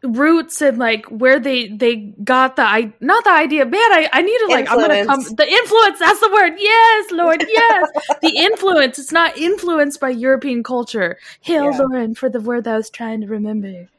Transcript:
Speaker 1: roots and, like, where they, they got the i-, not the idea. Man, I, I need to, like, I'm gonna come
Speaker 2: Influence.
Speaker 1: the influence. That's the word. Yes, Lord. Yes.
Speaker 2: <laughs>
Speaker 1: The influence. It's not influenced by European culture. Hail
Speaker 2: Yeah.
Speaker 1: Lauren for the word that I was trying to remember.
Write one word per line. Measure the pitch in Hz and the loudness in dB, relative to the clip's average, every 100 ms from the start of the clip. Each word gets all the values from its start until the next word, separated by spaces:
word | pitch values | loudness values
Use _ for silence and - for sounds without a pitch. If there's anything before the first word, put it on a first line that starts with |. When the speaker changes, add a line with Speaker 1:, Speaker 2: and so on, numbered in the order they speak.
Speaker 1:
roots | 262 226 294 330 320 - | -6 0 2 2 0 -2
and, | 294 233 | 0 0
like, | 240 220 - | -2 -2 -6
where | 220 254 277 | -2 2 2
they, | 254 254 220 | 2 -4 -4
they | 208 240 233 208 - | -2 -2 -2 -8 -14
got | 208 254 262 | -2 0 2
the | 262 | 2
i-, | 226 214 226 - | 0 0 -2 -6
not | 262 427 | 0 2
the | 440 | 4
idea. | 339 302 302 269 | 2 2 0 0
Man, | 370 | 2
I, | 453 370 311 | 4 4 2
I | 269 | 0
need | 349 480 | 0 0
to, | 427 | 2
like, | 254 269 | 0 2
I'm | 233 | 0
gonna | 311 202 | 2 0
come | 214 277 | 0 -2
Speaker 2:
Influence. | 240 220 | -2 -2
Speaker 1:
the | 294 | 2
influence. | 392 480 440 427 392 | 2 2 4 4 2
That's | 339 415 | 0 2
the | 440 | 2
word. | 403 359 320 | 4 2 0
Yes, | 415 453 453 440 415 | 0 4 6 4 -2
Lord. | 339 349 320 311 | -2 0 0 0
Yes. | 440 466 415 302 | 2 4 2 0
Speaker 2:
<laughs> | 285 - 294 | -4 -6 -2
Speaker 1:
The | 330 254 | 0 2
influence. | 349 427 381 339 269 247 | 0 0 0 2 2 -2
It's | 269 | -4
not | 330 330 226 | 0 0 -2
influenced | 330 403 349 330 294 285 | -4 -4 -2 -2 -2 -2
by | 269 | -6
European | 247 254 262 277 240 | -4 0 0 0 -6
culture. | 226 254 233 226 175 - - - | -6 -6 -6 -4 -6 -6 -16 -20
Hail | - 330 285 | -4 -2 0
Speaker 2:
Yeah. | 262 | 0
Speaker 1:
Lauren | 269 254 226 | -2 -2 -6
for | 226 262 | -4 -6
the | 233 | -6
word | 220 240 | -6 -6
that | 233 | -4
I | 220 | -6
was | 220 | -6
trying | - 226 220 | -10 -10 -8
to | 202 | -8
remember. | 214 208 214 196 180 180 | -8 -6 -6 -8 -14 -20